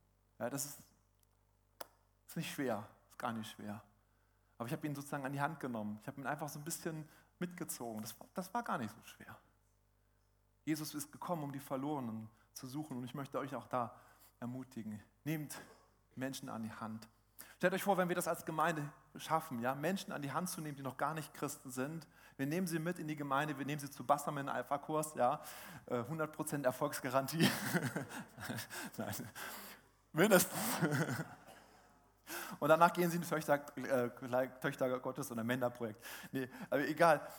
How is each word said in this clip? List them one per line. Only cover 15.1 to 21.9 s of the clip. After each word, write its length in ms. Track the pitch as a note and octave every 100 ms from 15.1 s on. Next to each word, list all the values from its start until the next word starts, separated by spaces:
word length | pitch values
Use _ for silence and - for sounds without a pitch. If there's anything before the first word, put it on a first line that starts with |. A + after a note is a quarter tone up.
| _ D3
Nehmt 300 | D#3 C#3+ - - - - _ _ B2+
Menschen 320 | C3+ C3+ C3
an 160 | A2+
die 80 | A2
Hand. 340 | - A2 A2 - _ _ - - -
Stellt 160 | F3+
euch 100 | F#3
vor, 140 | G3+ F#3
wenn 100 | F3
wir 80 | F3
das 140 | E3+
als 160 | E3+ -
Gemeinde 440 | D#3 E3 D#3 D3 - - -
schaffen, 420 | - D#3+ - A#2
ja, 160 | A#2+ C#3+
Menschen 380 | D#3 G3 -
an 80 | D3
die 100 | C#3
Hand 180 | D3 F3+
zu 120 | -
nehmen, 160 | D3+ C#3
die 60 |
noch 120 | C3+ -
gar 180 | C#3+
nicht 200 | D#3+ D3
Christen 360 | - C#3 - C3+
sind. 380 | B2+ C#3